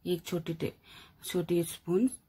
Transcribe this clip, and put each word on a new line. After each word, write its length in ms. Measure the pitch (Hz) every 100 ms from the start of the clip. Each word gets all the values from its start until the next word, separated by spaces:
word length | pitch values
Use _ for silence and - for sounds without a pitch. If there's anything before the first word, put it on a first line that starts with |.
| 175
एक 180 | 175
छोटी 300 | - 170 165
टे-, 720 | 165 - - - - - _ -
छोटी 380 | 180 165 175
स्पून 460 | 165 - - 180 262 -